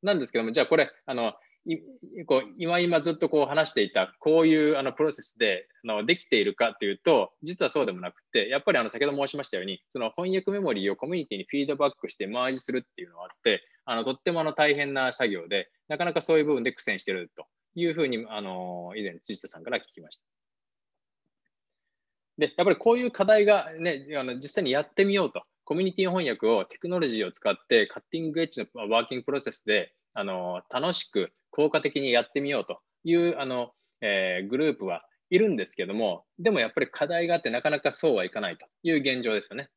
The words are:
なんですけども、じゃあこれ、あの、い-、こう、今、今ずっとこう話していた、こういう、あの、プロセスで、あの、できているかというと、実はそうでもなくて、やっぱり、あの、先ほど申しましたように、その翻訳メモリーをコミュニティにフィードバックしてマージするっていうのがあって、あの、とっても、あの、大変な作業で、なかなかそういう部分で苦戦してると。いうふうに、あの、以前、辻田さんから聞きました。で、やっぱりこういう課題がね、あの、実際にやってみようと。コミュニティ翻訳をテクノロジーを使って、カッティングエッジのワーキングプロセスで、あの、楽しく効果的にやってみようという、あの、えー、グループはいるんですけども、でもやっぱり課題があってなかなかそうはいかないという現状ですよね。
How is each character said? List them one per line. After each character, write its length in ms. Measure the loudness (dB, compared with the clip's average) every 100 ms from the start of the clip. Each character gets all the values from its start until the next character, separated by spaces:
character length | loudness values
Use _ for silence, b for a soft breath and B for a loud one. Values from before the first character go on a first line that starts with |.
な 100 | 2
ん 60 | 0
で 60 | 0
す 60 |
け 60 | -2
ど 80 | 0
も、 60 |
じ 80 | 2
ゃ 40 |
あ 20 | 4
こ 120 | 4
れ、 120 | 4 -2 -8
あ 80 |
の、 200 | -2 -2 -4 b b -6
い-、 140 | -6 -8 -20 -18 -16 0
こ 120 | 2
う、 160 | 0 -6
今、 220 | -2 2
今 220 | 4 2
ず 100 | 2
っ 40 | 0
と 120 | 2
こ 160 | 2
う 20 | 2
話 240 | 2 2
し 20 |
て 100 | 2
い 80 | 2
た、 240 | 2 0 _
こ 220 | 2 6
う 60 | 6
い 240 | 6 4
う、 60 | 2
あ 60 |
の、 100 | 0
プ 100 | 0
ロ 80 | -2
セ 120 | -2
ス 140 | -14 0
で、 300 | 2 2 -4 _
あ 40 | -6
の、 180 | -4 0
で 100 | 0
き 80 |
て 140 | 2 2
い 80 | 2
る 100 | 2
か 180 | 0 0
と 60 | -4
い 80 |
う 40 | -2
と、 360 | 4 4 2 _
実 220 | -12 -4 -2
は 40 |
そ 120 | 0
う 40 | -2
で 60 |
も 80 | -2
な 140 | -10
く 100 | -12 _
て、 160 | -2 0
や 120 | -2
っ 40 |
ぱ 80 | 2
り、 60 | 2
あ 60 |
の、 60 | 0
先 140 | 0
ほ 80 | -2
ど 60 | 0
申 100 | -4
し 80 | -4
ま 80 |
し 60 | -6
た 80 | -6
よ 60 |
う 20 | -6
に、 180 | -10 _
そ 100 | -6
の 120 | -6
翻 220 | -4 -2
訳 180 | -2 -2
メ 100 | -2
モ 100 | -2
リ 120 | 0
ー 80 | -2
を 20 | -2
コ 100 | -4
ミ 120 | -6
ュ 20 |
ニ 40 | -6
テ 80 | -8
ィ 20 |
に 60 | -6
フ 80 | -4
ィ 60 |
ー 40 | -2
ド 80 | 0
バ 140 | 0
ッ 20 |
ク 180 | -2 -12
し 60 | -8
て 120 | -6
マ 180 | -2 -2
ー 80 |
ジ 60 | -4
す 120 | -4
る 140 | -6 -6
っ 60 | -16
て 60 |
い 40 | -16
う 40 |
の 80 | -16
が 60 | -18
あ 20 |
っ 20 | -2
て、 180 | 0 0 b b
あ 120 | -6 -4
の、 100 | -2
と 60 |
っ 100 | -2
て 100 | -2
も、 80 | 0
あ 40 | -2
の、 80 |
大 200 | 2 2 4
変 180 | 0
な 180 | 0 -2
作 180 | 0 -2
業 200 | -2 -4
で、 200 | -4 -4 _ _
な 80 | -4
か 80 | -2
な 80 |
か 80 | -2
そ 140 | 2 2
う 20 |
い 40 |
う 40 | 4
部 80 |
分 100 | 2
で 80 | 0
苦 100 | -4
戦 180 | -6 -6
し 40 |
て 80 | -4
る 180 | -6 -6 -16
と。 100 | -20 _ _ -4
い 60 | -2
う 80 |
ふ 60 | 0
う 80 | 0
に、 180 | -2 -6
あ 120 | -8
の、 520 | -8 -8 -8 -10 -10 -8
以 80 |
前、 160 | -8 -10
辻 200 | -12 -14
田 80 | -12
さ 120 | -16
ん 40 |
か 60 | -6
ら 80 | -6
聞 40 | -6
き 80 | -20
ま 80 | -20
し 80 | -20
た。 60 | _ _ _ _ _ _ _ _ _ _ _ _ _ _ _ _ _ _ _ _ _ -2
で、 140 | -2 2
や 60 |
っ 20 | 2
ぱ 60 |
り 40 | 4
こ 160 | 4
う 80 | 4
い 60 | 2
う 60 |
課 140 | 0 4
題 200 | 6 8
が 260 | 4 2
ね、 340 | -4 -4 -4 -6 -6
あ 60 |
の、 120 | -6 -6
実 180 | -6 -2
際 80 |
に 80 | 0
や 100 | 0
っ 120 | -2
て 120 | 0 2
み 80 |
よ 140 | 2 0
う 40 |
と。 120 | -4 -14 _
コ 120 | -6 -2
ミ 60 |
ュ 20 | -2
ニ 80 |
テ 100 | 0
ィ 60 | 0
翻 180 | 0 -2
訳 200 | 0 2
を 180 | 2 0
テ 120 | -8
ク 100 | -6
ノ 120 | -2
ロ 80 | -2
ジ 160 | -2
ー 40 | -4
を 40 |
使 180 | -2 -2
っ 60 | -2 _
て、 180 | 4 4
カ 120 | -2
ッ 40 | _
テ 60 | -6
ィ 100 | -4
ン 40 |
グ 80 | -2
エ 40 | -4
ッ 40 |
ジ 180 | -4 -10
の 160 | -8 0
ワ 140 | 0
ー 40 | 0
キ 80 | -6
ン 40 |
グ 60 | -4
プ 60 |
ロ 80 | -4
セ 120 | -6
ス 120 | -10
で、 300 | 0 0 0 _ _
あ 100 | -10
の、 380 | -6 -6 -6 -8 -6
楽 220 | -4 -2
し 100 | -2
く 280 | -4 -4 -4 _ _
効 180 | 0 0
果 120 | 2
的 200 | -2 -2
に 100 | 2
や 100 | 2
っ 100 | 2
て 100 | -4
み 80 | -2
よ 120 | -4
う 40 | -4
と 140 | -10 _ _
い 100 | 0 2
う、 220 | 2 -2
あ 80 | -4
の、 280 | -4 -6 _ _ _
え 400 | -2 0 0 -2
ー、 40 | -4
グ 100 | 0
ル 140 | 0
ー 60 | -2
プ 80 | -4
は 180 | -8 _ _ _
い 80 | 2
る 120 | 2
ん 60 | 0
で 100 | -6
す 100 | -6
け 100 | -6
ど 80 |
も、 320 | -2 -2 -4 _ _
で 120 | -2
も 80 | 0
や 80 | 0
っ 40 |
ぱ 80 | -2
り 80 | -4
課 160 | -2 -2
題 220 | -2 0
が 80 | 0
あ 20 |
っ 20 |
て 80 | 0
な 120 | -2
か 80 | -2
な 100 | -2
か 120 | -2
そ 220 | -2 0
う 20 | 0
は 100 | -2
い 40 |
か 100 | -4
な 80 | -8
い 80 | -8
と 80 | -16 _
い 100 | -2
う 80 | 0
現 200 | 0 -2
状 120 | -2
で 80 | -2
す 80 | -4
よ 60 | -14
ね。 140 | -16